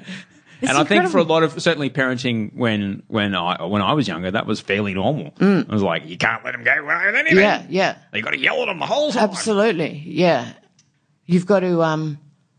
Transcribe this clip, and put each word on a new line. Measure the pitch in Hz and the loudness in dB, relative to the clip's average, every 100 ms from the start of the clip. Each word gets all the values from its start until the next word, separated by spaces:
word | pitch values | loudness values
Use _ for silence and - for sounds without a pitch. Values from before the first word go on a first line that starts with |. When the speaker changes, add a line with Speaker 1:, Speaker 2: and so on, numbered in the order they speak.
| - 185 - _ _ - | -12 -16 -16 _ _ -6
Speaker 1:
It's | 269 | 0
Speaker 2:
And | 135 | 2
I | |
think | 147 | 4
for | 202 359 190 | 2 4 2
a | |
Speaker 1:
incredible. | 165 160 | 4 4
Speaker 2:
lot | |
of, | 160 - | 2 2
certainly | 170 151 135 | 0 0 -2
parenting | 143 131 127 127 113 104 - | 0 0 0 -2 -2 -4 -2
when, | 117 104 101 98 - | 0 0 -2 -6 -4
when | 110 104 92 | -2 0 0
I, | 87 90 85 | -2 -2 0
when | 104 | 0
I | 98 | 2
was | 151 104 | 2 0
younger, | 82 92 | -4 -4
that | 101 - | -2 -2
was | 110 | -4
fairly | - 101 104 95 | -2 -2 -2 -2
normal. | 104 147 76 - | -2 -2 -6 0
Speaker 1:
Mm. | 196 185 | 2 2
Speaker 2:
It | - | 0
was | 107 | 0
like, | 95 82 80 | 0 -2 -6
"You | 87 | -4
can't | 113 113 | -2 -2
let | 127 123 | -6 -4
'em | |
get | 120 147 | -2 -2
away | 147 170 196 | -2 -2 0
with | 240 | 0
anything." | 311 190 | 2 4
Speaker 1:
Yeah, | 202 160 - | 4 2 -2
yeah. | 180 165 - _ 208 | -2 -2 -4 _ -6
Speaker 2:
You | |
gotta | 147 151 | -4 -2
yell | - - | 0 0
at | - | -4
'em | 170 | -4
the | 143 | -2
whole | 262 302 | 0 0
time. | 240 214 | 0 -2
Speaker 1:
Absolutely, | 185 220 202 220 170 143 147 160 | -2 -2 2 2 0 -4 -6 -6
yeah. | - 175 135 117 - _ _ _ _ _ _ - | 2 2 2 -2 -14 _ _ _ _ _ _ 0
You've | 180 180 | 0 4
got | 196 | 2
to, | 180 170 | 2 2
um, | 160 156 156 147 - _ _ | 2 0 -4 -8 -14 _ _